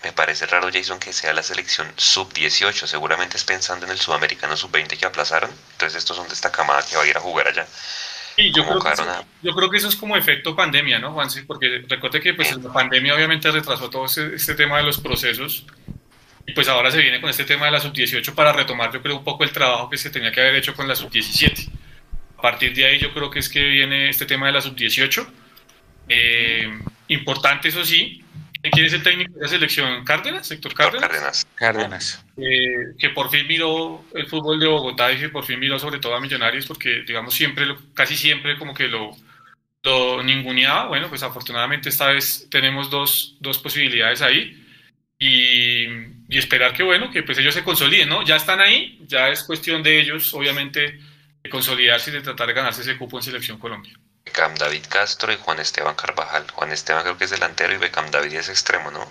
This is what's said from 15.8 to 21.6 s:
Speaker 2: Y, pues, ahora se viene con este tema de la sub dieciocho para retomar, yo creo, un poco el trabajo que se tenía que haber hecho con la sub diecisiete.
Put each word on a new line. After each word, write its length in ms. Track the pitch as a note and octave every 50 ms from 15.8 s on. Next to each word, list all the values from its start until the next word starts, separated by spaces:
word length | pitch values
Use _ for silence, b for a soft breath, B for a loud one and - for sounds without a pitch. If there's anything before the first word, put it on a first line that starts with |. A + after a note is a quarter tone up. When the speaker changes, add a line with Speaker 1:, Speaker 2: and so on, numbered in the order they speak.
| - - - - _ _ b b b b b b -
Speaker 2:
Y, 60 | -
pues, 160 | - - C3+ C3
ahora 220 | C3 B2 A#2+ C3
se 80 | C#3 D#3+
viene 180 | D3 C3 B2 B2+
con 80 | C#3+ D3+
este 160 | C3+ - C#3
tema 220 | C#3 C#3+ C#3+ D3
de 60 | D3
la 80 | D3+ C#3+
sub 120 | C#3+ C#3+
dieciocho 420 | - C3+ B2 A2+ - A#2+ A2+ - B2+
para 180 | - D3+ D3+
retomar, 380 | C#3+ C#3+ C3+ A#2 B2 A#2+ A#2 A2+
yo 100 | A#2+ C3
creo, 160 | B2 C#3+ C#3+ C#3
un 60 | C#3
poco 200 | D3+ C3+ - D3+
el 80 | C#3+
trabajo 380 | - D#3+ C#3 B2+ B2 A#2 B2 B2+
que 80 | C#3+ C3+
se 100 | - D3
tenía 240 | - C3+ A#2 A2+
que 80 | A2+ B2+
haber 140 | B2+ C3+ C3+
hecho 200 | C3+ C3+ - C3+
con 140 | - C#3 C3+
la 80 | B2+
sub 140 | - B2+ -
diecisiete. 560 | - A#2 G#2+ - - - D3 D3 - -